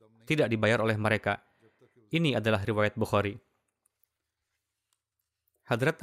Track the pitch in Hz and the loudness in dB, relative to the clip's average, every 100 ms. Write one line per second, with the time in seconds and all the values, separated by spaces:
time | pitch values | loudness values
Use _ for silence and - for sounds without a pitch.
0 | _ _ - 156 113 113 107 113 110 110 | _ _ -4 0 0 2 2 2 2 0
1 | 107 107 101 101 _ _ _ _ _ _ | 0 0 -2 -4 _ _ _ _ _ _
2 | _ 165 160 117 110 107 104 107 107 - | _ -2 0 0 0 0 0 -2 -2 -2
3 | 107 104 101 110 _ _ _ _ _ _ | -2 0 -2 -6 _ _ _ _ _ _
4 | _ _ _ _ _ _ _ _ _ _ | _ _ _ _ _ _ _ _ _ _
5 | _ _ _ _ _ _ - 117 135 160 | _ _ _ _ _ _ -4 -2 -2 -2